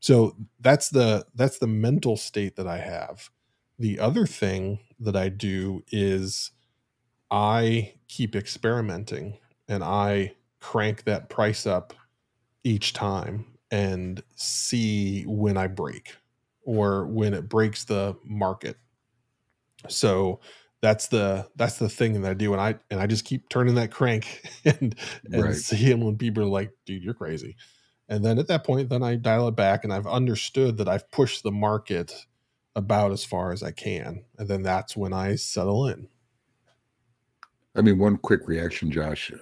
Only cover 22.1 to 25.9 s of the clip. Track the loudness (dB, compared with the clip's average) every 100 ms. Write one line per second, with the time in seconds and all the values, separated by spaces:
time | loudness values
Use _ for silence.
22.1 | 0 -2 0 0 2 0 -2 -6 -2 0
23.1 | 0 -2 -6 -2 2 4 4 0 0 2
24.1 | 2 -2 -12 -18 0 2 4 2 -4 -10
25.1 | -14 -2 2 2 0 0 4 6